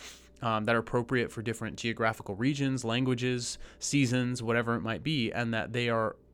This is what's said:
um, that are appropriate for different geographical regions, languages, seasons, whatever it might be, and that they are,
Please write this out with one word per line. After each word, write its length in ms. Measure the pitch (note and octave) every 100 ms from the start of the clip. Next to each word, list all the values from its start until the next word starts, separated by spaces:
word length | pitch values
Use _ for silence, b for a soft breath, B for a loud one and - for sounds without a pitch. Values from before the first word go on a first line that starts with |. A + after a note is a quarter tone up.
| B B B -
um, 220 | A#2+ A2 G#2+
that 100 | A#2
are 40 |
appropriate 520 | A#2 B2 A#2+ B2+ A2+
for 100 | -
different 360 | A2 A2 A2 -
geographical 580 | A#2 A2+ A2+ A2 - G2
regions, 480 | B2+ C#3+ C#3 C3 A2+
languages, 720 | A#2 C3 B2+ B2+ B2 B2 - B B
seasons, 640 | - D3 B2+ B2+ B2 B2
whatever 320 | A2+ A#2 A#2 A#2
it 60 |
might 220 | A2 G2+
be, 280 | D3 D3+ A2+
and 220 | G#2+ A#2
that 180 | A2+ F2+
they 180 | B2 A#2+
are, 280 | A2+ A2 - -